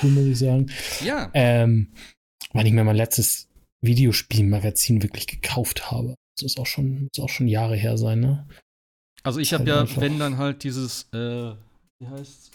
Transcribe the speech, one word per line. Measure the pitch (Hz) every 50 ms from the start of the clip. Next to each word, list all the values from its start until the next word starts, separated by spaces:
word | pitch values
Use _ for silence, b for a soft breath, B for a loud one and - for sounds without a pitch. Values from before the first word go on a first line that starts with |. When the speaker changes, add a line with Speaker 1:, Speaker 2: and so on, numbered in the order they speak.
Speaker 1:
cool, | - 139
muss | 139 139 139
ich | 135 127 117
sagen. | 135 131 127 135 139 139 B B B B B B B
Speaker 2:
Ja. | 214 294 285 - 92 -
Speaker 1:
Ähm, | 147 123 123 120 117 117 117 113 110 104 - B B B B B B _ _ _ - - - -
wann | 127 113
ich | 110
mir | 113 113 110
mein | 107 107
letztes | 107 113 110 - - 110 - - - - _ _ _ _ _ _ _ -
Videospielmagazin | 117 120 123 135 120 107 - - - 117 110 104 98 101 101 95 104 - - - - 117 107 98
wirklich | 101 - - - -
gekauft | - - - - - 131 120 - - - - -
habe. | 120 117 120 123 127 - _ _ - -
Das | 143
ist | 135 - 131
auch | 127
schon, | - - - 135 131 135 135 139
muss | 139 - -
auch | - -
schon | - - 131 117
Jahre | 107 110 117 113 113
her | 101 107 113 113 110
sein, | 113 110 110 113
ne? | 120 135 143 143 - B B B B _ _ _ _ _ _ _ _ _ _ _ -
Speaker 2:
Also | 139 123 156
ich | 147 -
Speaker 1:
Ist | 170
Speaker 2:
hab | 151
Speaker 1:
halt | 127 139
Speaker 2:
ja, | 147 147
Speaker 1:
einfach | 147 - - 135
Speaker 2:
wenn | 143 143 151 151
dann | 147 143 131 131
halt | 139 143 139 139 -
dieses, | 139 123 135 131 120 - - - _
äh, | - 113 120 120 120 120 120 117 107 104 - _ _ _ _ _ _ -
wie | 127 123
heißt's? | 135 139 143 139 - _ - -